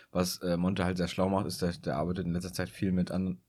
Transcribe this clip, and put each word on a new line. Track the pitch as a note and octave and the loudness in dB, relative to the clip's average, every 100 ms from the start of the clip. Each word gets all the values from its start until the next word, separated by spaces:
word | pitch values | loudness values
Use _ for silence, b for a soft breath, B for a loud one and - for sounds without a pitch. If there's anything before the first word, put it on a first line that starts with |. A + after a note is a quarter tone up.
| B | B
was, | F2 F2+ - | 0 0 0
äh, | F2+ E2+ | 0 2
Monte | F2+ - | 2 2
halt | F2+ F2+ | 0 0
sehr | F2 | 0
schlau | - F#2+ | 2 2
macht, | G2 E2+ | 2 0
ist, | - | -2
der, | F2 | -2
der | E2+ F2 C2+ | -2 -2 0
arbeitet | E2 F#2 F2 | 0 0 0
in | |
letzter | F2 F#2 | -2 -2
Zeit | - F2+ | -4 -6
viel | - G2 | -2 0
mit | F2+ F2+ | 2 2
an-, | F#2 F#2 F#2 | 0 -2 -4